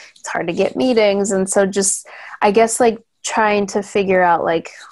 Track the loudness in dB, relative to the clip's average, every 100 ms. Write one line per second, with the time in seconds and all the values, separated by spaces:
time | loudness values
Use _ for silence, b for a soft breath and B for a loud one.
0 | B B -8 -6 -4 -2 -2 0 0 2
1 | 2 2 0 -2 0 0 0 0 -2 -4
2 | B B B B 2 4 2 2 0 0
3 | _ _ -6 -2 0 0 -2 -4 -2 -2
4 | 0 2 4 2 0 -2 -4 -16 -20